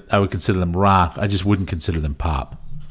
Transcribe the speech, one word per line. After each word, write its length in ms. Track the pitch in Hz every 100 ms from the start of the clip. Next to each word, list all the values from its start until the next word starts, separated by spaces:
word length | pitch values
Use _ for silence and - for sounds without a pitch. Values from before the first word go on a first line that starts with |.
| -
I 80 | 104
would 120 | 98
consider 280 | 98 - 92
them 140 | 87 87
rock. 420 | 98 95 85 -
I 100 | 104
just 180 | 101 98
wouldn't 240 | 98 92
consider 300 | 87 - 80
them 120 | 76
pop. 480 | 69 - 71 - - - - -